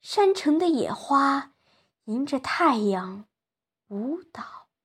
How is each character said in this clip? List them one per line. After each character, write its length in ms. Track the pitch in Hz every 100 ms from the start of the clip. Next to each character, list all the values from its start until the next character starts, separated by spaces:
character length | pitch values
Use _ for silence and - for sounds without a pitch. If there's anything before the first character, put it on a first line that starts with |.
山 340 | - - 392
城 240 | 392 294 302
的 80 | 359
野 240 | 285 -
花 600 | - - 277 277 277 - _ _ _ _ _
迎 200 | - 226
着 160 | 285 269
太 380 | 262 - 339 233
阳 500 | 208 185 185 196 214 _ _ _ _ _ _
舞 340 | 202 240 339
蹈 480 | 370 - - - _ _